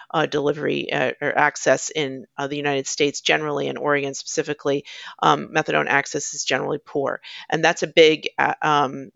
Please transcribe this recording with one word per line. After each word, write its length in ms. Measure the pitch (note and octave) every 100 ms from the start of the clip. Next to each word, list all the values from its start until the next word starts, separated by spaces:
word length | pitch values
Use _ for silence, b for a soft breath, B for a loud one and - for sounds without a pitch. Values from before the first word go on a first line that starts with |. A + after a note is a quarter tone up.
| B
uh, 140 | E3 D3+
delivery, 680 | D3+ C#3+ D3 C#3+ C#3+ -
uh, 200 | D3 B2+ -
or 140 | C#3+ -
access 520 | D3 - - C3 -
in, 380 | D#3+ C#3 C3 G#2+ -
uh, 100 | C#3
the 120 | C#3+
United 280 | C#3+ C#3 C3+
States 360 | - C#3+ -
generally 440 | - D#3 D3+ D3 C#3+
and 120 | C3+
Oregon 340 | D3 C#3+ C#3
specifically, 720 | C3+ - - D3+ D3 D3 C#3+ B B B B
um, 260 | - D3 C#3+
methadone 380 | D#3 D#3 D3+ D3
access 480 | C#3 - D3 -
is 100 | D3
generally 320 | - C3+ C#3+ D3
poor. 460 | - D3 C#3 - B B B
And 160 | D#3+
that's 180 | D#3+ F3
a 40 | E3
big, 420 | E3 D#3 D#3 - -
uh, 140 | C3+ -
um, 500 | D#3 D3 C#3 C#3 C3+